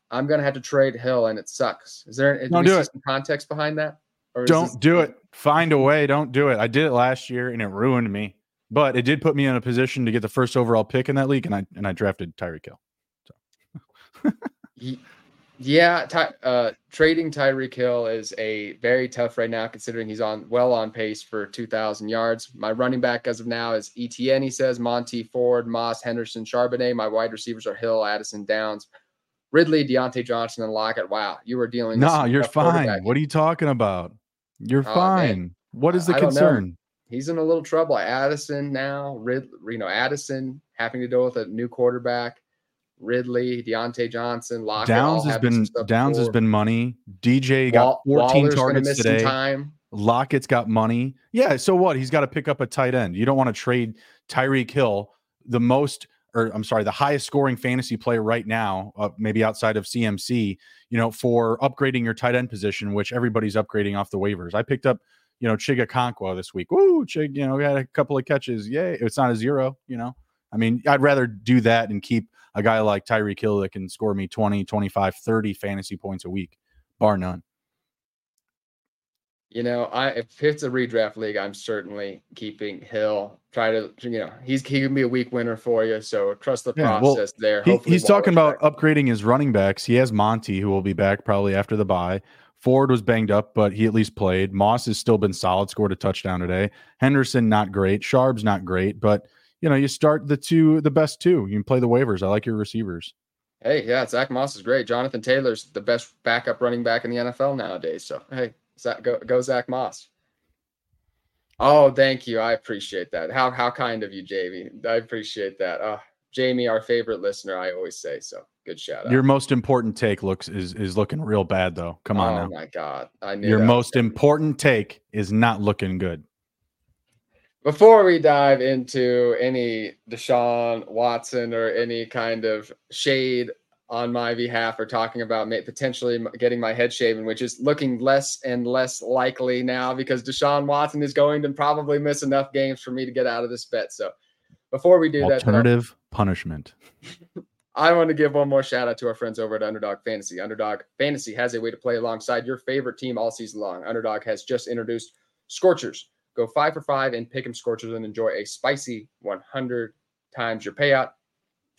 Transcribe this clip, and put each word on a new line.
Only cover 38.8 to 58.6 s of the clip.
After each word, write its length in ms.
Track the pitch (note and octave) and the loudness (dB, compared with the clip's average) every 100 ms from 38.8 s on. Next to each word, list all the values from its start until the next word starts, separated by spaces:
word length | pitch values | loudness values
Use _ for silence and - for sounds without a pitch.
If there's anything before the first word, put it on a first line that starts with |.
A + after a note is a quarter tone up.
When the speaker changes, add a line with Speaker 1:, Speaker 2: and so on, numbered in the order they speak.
| C#3 C#3 C#3+ B2+ | -4 -6 -8 -8
Speaker 1:
Rid-, 320 | A2+ C3 C3 - G#2 | -4 -4 -6 -14 -10
you 80 | A#2 | -6
know, 100 | F#2+ | -4
Addison 720 | G#2 B2+ C#3+ - C3+ C3 C3+ _ | -2 -2 -4 -6 -8 -8 -12 _
having 280 | - A#2 B2 | -8 -6 -4
to 60 | B2 | 0
deal 160 | B2 | 2
with 120 | B2+ B2 | 2 -2
a 80 | F#2+ | -6
new 220 | A2+ A#2+ | -6 -6
quarterback. 760 | A#2+ B2 B2 B2 A#2+ A#2+ - _ _ _ _ _ _ | 0 0 0 -2 -4 -6 -12 _ _ _ _ _ _
Ridley, 640 | G#2+ B2 B2 B2 B2 B2 | -4 -2 -2 -2 -2 -4
Deontay 480 | A2+ A2+ A#2+ A#2+ A#2 | -4 -4 -4 -4 -6
Johnson, 520 | A#2 A#2+ A#2+ - A#2 | -4 -6 -6 -8 -8
Lockett 240 | G#2+ G#2+ A2+ | -4 -2 2
Speaker 2:
Downs 320 | A#2 D3 D#3+ | 4 4 2
Speaker 1:
all 40 | D3 | 0
Speaker 2:
has 80 | |
Speaker 1:
having 180 | A2+ A#2+ | 2 2
some 80 | A#2 | 4
Speaker 2:
been, 60 | G#2+ | 2
Speaker 1:
stuff 220 | - A2 | -2 0
Speaker 2:
Downs 300 | A2+ C#3 - | 2 4 2
has 100 | A#2 | 2
Speaker 1:
before. 60 | |
Speaker 2:
been 140 | A2+ A2 | 2 2
money. 500 | G#2 G#2+ A2+ B2 A#2 - F#2+ | 2 2 0 -2 -6 -18 -2
D 180 | A#2+ C3 | 2 2
J 320 | C3 C3+ B2+ | 4 2 4
got 140 | A#2 B2 C3 C3+ | 6 6 4 2
Speaker 1:
Wall-, 140 | C#3 | 4
Speaker 2:
fourteen 220 | B2 C3+ | 6 6
Speaker 1:
Waller's 120 | D3 C#3 | 4 4
gonna 180 | C3 | 2
Speaker 2:
targets 140 | C#3 C3+ | 2 2
Speaker 1:
miss 100 | C#3 | 2
some 120 | A2+ | 2
Speaker 2:
today. 120 | A2 | 4
Speaker 1:
time. 500 | B2+ C3 C#3 C3+ D3 - _ | 2 0 -2 -4 -8 -16 _
Speaker 2:
Lockett's 560 | G#2 G#2 A#2+ C3+ C#3 - | 0 4 4 4 0 2
got 200 | B2 A2 | 0 2
money. 480 | A2 A2 A#2 C3 C3+ _ | 2 2 0 -2 -8 _
Yeah, 240 | A3+ B3+ C3 | 2 2 2
so 180 | - F3+ | 4 4
what? 200 | F#3 C3+ | 4 2
He's 140 | C3 | 0
gotta 180 | D3+ C#3 | 0 0
pick 200 | D3+ C#3 | -2 -2
up 140 | C#3 | -2
a 40 | B2 | -2
tight 300 | - B2+ B2+ | 0 0 0
end. 200 | G2 F2+ | -2 0
You 100 | A#2 | 2
don't 120 | C3+ | 4
wanna 160 | B2+ | 2
trade 420 | G#2+ - B2 A2+ A2 _ _ - | 0 0 0 -2 -8 _ _ -6
Tyreek 400 | B2+ C3 C3+ A#2 | -2 0 0 0
Hill, 400 | C#3+ A#2+ G2+ G#2 _ _ _ - | 0 0 0 -6 _ _ _ -4
the 140 | A#2+ | 0
most, 480 | A#2+ C3 D3 - - _ _ | 4 4 2 -4 -16 _ _
or 140 | A#2 A2+ | -2 -2
I'm 160 | G#2+ | -2
sorry, 200 | G#2+ A2+ | -2 0
the 80 | G#2 | 0
highest 360 | - C#3+ C#3+ - | 0 0 0 0
scoring 280 | C#3+ C#3 B2 | 0 0 0
fantasy 400 | B2+ B2+ B2+ A2+ | -2 -4 -4 -4
player 280 | B2 A#2 | -2 0
right 220 | G#2+ A#2 A2 | 0 -2 -2
now, 460 | A2+ | -2